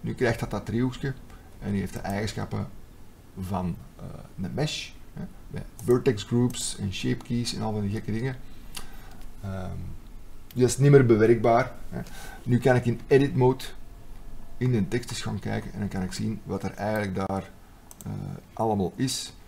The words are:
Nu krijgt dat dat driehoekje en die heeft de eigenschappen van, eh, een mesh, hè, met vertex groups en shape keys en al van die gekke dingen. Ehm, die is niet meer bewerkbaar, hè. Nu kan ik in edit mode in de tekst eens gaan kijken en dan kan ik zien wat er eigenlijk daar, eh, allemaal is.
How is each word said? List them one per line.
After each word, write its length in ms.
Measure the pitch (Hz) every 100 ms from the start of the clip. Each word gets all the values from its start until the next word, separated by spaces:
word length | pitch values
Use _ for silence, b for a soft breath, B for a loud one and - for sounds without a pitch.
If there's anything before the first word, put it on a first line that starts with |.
Nu 120 | 113
krijgt 260 | 104 120 113
dat 120 | 113
dat 140 | - -
driehoekje 480 | 117 131 - 139 - B B B -
en 120 | 101
die 80 | 101
heeft 140 | 95
de 60 | -
eigenschappen 680 | 92 98 107 - 101 104 98 - - - - - - -
van, 360 | 92 135 90 - - -
eh, 100 | 90 - - -
een 120 | -
mesh, 360 | - 151 - - - -
hè, 100 | - - - -
met 160 | - - -
vertex 400 | - 123 135 104
groups 540 | - 120 123 - - -
en 160 | 101
shape 300 | 95 123 123
keys 300 | - 120 113
en 80 | -
al 100 | 110
van 100 | 107
die 100 | 101
gekke 200 | 107 110
dingen. 240 | 110 131 131 - B B B B B B B - -
Ehm, 340 | 101 95 92 90 90 - - - - - -
die 100 | - 123
is 120 | 123
niet 140 | 143
meer 140 | 139 117
bewerkbaar, 680 | 110 110 113 117 117 131 - -
hè. 120 | 120 - B B B
Nu 140 | - 120
kan 180 | 135 123
ik 100 | 123
in 140 | 117 -
edit 280 | 139 139 123
mode 280 | 127 131 - - - - - - - - - -
in 140 | 127
de 160 | 117 95
tekst 220 | 123 -
eens 120 | 110
gaan 180 | 113 107
kijken 340 | 107 107 101
en 60 | -
dan 80 | 101
kan 140 | 98
ik 120 | 92
zien 280 | - 110 110
wat 200 | - 95
er 100 | 95
eigenlijk 420 | - 101 107 101 95 95
daar, 220 | 98 - - - - - - -
eh, 60 | 98 95 92 -
allemaal 400 | - 113 104 87 -
is. 380 | 131 - - -